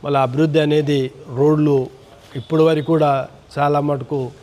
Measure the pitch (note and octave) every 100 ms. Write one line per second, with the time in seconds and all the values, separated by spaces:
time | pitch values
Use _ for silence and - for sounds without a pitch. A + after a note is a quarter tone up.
0 | C#3+ C#3+ C3 C3 D#3 D3+ D3+ D3+ D3 C#3+
1 | C3 - - B2+ C#3+ D3+ D3+ C#3 B2+ -
2 | - - - C#3 A#2 D#3+ D#3+ D#3 C3+ D#3+
3 | D3+ C3+ C3 - - - D3 D3 D3 C#3+
4 | B2 D3 B2 -